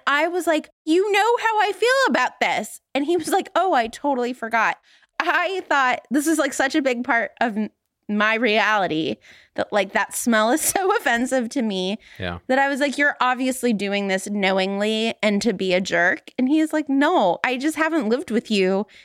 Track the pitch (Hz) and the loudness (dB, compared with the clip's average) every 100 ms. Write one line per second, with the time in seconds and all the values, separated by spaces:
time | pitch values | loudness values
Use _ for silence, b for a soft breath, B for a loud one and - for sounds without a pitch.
0 | - 285 330 359 339 311 - _ 311 339 | -2 0 0 -2 0 -2 -2 _ 0 0
1 | 415 403 415 480 453 427 415 403 466 539 | 2 2 2 2 0 2 0 0 2 2
2 | 508 254 247 - 208 165 214 - _ 262 | 2 2 -2 -2 -2 -2 -6 -12 _ -4
3 | 285 349 311 381 - 330 370 277 226 - | 0 -2 0 -2 0 0 2 2 0 -4
4 | 285 254 240 247 226 226 190 - b b | -2 -2 -2 -6 -4 0 0 -2 b b
5 | b - 320 311 349 381 359 285 254 - | b -6 0 0 0 -4 0 0 2 -2
6 | - 262 294 311 277 - 262 311 269 240 | -2 -2 0 0 0 0 0 0 0 -2
7 | 247 233 214 - 240 208 214 _ _ _ | -2 -2 -2 -2 -2 -2 -4 _ _ _
8 | - 208 214 220 233 214 202 214 175 160 | -6 0 2 2 2 2 2 2 0 -2
9 | 143 214 B B B - - 202 196 214 | -4 -6 B B B -8 -2 -2 0 -2
10 | 196 - - 220 220 311 - 392 381 427 | -4 -4 0 2 2 2 0 0 2 0
11 | 285 233 254 262 226 285 226 190 185 214 | 0 0 0 -2 -2 -2 -2 -2 -2 -4
12 | B B 90 87 - 262 277 277 285 262 | B B -8 -6 -2 0 0 0 -2 0
13 | 294 - 254 247 262 254 247 208 202 202 | 0 2 0 0 -2 -2 -2 -2 -2 -2
14 | 196 190 202 208 190 190 190 196 214 220 | -2 -2 -2 -2 0 2 0 -2 -2 -2
15 | 226 - 214 202 226 202 190 180 190 170 | -2 -2 0 0 0 -2 0 0 0 0
16 | 175 311 - - 254 311 311 311 294 269 | 2 0 -6 -2 0 2 2 0 0 2
17 | 294 359 220 - 254 254 294 302 320 320 | 2 4 2 2 0 -2 -2 0 0 0
18 | 214 247 359 208 - 208 185 196 214 B | 0 -2 0 -2 0 0 2 0 -2 B